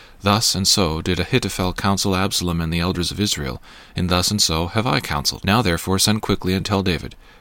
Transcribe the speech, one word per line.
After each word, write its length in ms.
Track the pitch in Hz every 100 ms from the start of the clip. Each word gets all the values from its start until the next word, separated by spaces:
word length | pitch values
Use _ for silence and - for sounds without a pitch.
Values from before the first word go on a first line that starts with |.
| - -
"Thus 320 | 98 107 -
and 120 | 95 95
so 360 | - 85 80
did 180 | 90 87
Ahithophel 540 | 85 127 98 - 92
counsel 420 | - 101 98 101 92
Absalom 440 | 98 - 87 85
and 100 | 82
the 80 | 85
elders 300 | 87 87 82
of 100 | -
Israel, 400 | 104 - 69 62 - - -
and 140 | - 90
thus 220 | 90 -
and 100 | 104
so 280 | - 80 87
have 180 | 110 120
I 140 | 73
counseled. 440 | - 73 - -
Now 160 | 92 110
therefore 380 | 98 85 - 95
send 240 | - 107
quickly 320 | - 101 90
and 100 | 95
tell 180 | 80 98
David, 320 | 95 80 - - - -